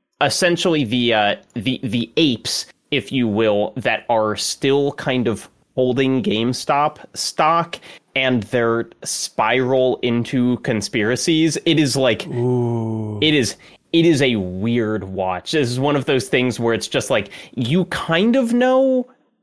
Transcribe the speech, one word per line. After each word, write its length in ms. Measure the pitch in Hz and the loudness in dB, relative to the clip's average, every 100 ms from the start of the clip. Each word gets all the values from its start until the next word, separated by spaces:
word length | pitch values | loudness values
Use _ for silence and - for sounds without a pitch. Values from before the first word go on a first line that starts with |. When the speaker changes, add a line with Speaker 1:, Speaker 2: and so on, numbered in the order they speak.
| _ - | _ -2
Speaker 1:
essentially 640 | 143 - 180 170 185 156 | -2 2 0 2 2 0
the, 300 | 117 123 120 | 0 0 2
uh, 200 | 110 104 - - | 4 2 0 -6
the, 260 | 123 107 131 | -6 -4 -4
the 300 | 120 117 113 - | -2 -4 -2 0
apes, 500 | 160 113 - - - - - | 2 0 -4 -6 -8 -16 -6
if 180 | 143 - | -6 -2
you 160 | 135 117 | -2 0
will, 460 | 104 113 104 104 - | 2 2 2 -2 -4
that 280 | 117 110 - | -2 -2 0
are 280 | 113 107 104 | 0 0 -2
still 560 | - - 139 139 143 | -6 -2 0 2 0
kind 340 | - - 127 117 | -2 -2 0 0
of 220 | 101 - _ _ | -2 -8 _ _
holding 480 | - 127 123 135 131 | -2 0 2 0 0
GameStop 760 | 101 107 120 120 - 143 147 - - | 0 -2 -2 -4 -2 0 0 -2 -18
stock 680 | - - - 156 170 170 - - - _ | -8 -8 0 2 2 0 -8 -16 -20 _
and 300 | 135 131 123 | -2 0 0
their 440 | 98 127 117 117 117 - | 0 0 2 0 -2 -10
spiral 920 | - - - - 110 127 127 131 127 123 | -10 -8 -8 -2 0 2 2 2 2 0
into 560 | 120 120 113 131 123 123 | 0 -2 0 0 0 0
conspiracies. 1000 | - 110 101 120 104 123 - 160 160 147 - | -2 -2 -2 -2 0 0 0 2 2 0 0
It 140 | 160 | 2
is, 160 | 143 131 | 2 2
like, 280 | 131 110 - | 2 0 -2
Speaker 2:
Ooh. 800 | 120 123 123 120 117 113 110 107 107 | -2 0 0 0 -2 -4 -4 -6 -2
Speaker 1:
It 140 | 156 | 2
is, 220 | 151 113 - - - - | 2 0 -4 -18 -20 -2
it 120 | 165 | 2
is 180 | 165 143 | 4 4
a 140 | 135 113 | 2 0
weird 680 | 90 92 113 117 107 107 | -2 -4 -2 0 0 -2
watch. 480 | 95 95 92 90 - | -6 -6 -4 -4 -4
This 180 | 156 120 | -2 0
is 100 | 123 | 0
one 160 | 143 143 | 0 0
of 80 | |
those 240 | 127 131 - | 0 -2 0
things 320 | 131 127 117 | 0 0 0
where 140 | 117 | 0
it's 140 | 113 - | -2 -2
just 220 | 135 - | -4 0
like, 200 | 120 - - - | -2 -2 -12 -14
you 320 | - 120 175 175 | -4 0 0 0
kind 500 | - - 165 220 262 | -4 -2 2 2 2
of 160 | 233 | 2
know 580 | 240 254 262 269 254 247 _ _ _ | 2 2 4 4 2 -2 _ _ _